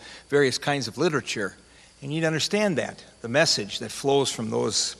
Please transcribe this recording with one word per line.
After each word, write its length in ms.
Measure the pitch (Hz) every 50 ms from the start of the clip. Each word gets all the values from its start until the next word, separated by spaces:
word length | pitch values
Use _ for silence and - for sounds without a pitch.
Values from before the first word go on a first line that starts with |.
| - - - - - -
various 300 | 143 143 143 127 117 -
kinds 280 | - 147 143 143 120
of 100 | 113 98
literature. 600 | 117 156 175 151 131 - - - 113 101 92 - - - - - - - - - - 139
And 100 | 139 147
you 60 | 160
need 40 | 165
to 40 |
understand 500 | 160 160 151 - - - 208 214 202 170
that, 260 | 120 107 - - - - - - - -
the 60 | 117
message 500 | 120 147 165 - - - 104 98 - -
that 120 | 117 107
flows 400 | - - - 139 139 139 135 -
from 200 | - - 113 110
those 440 | 113 120 123 117 101 - - - - -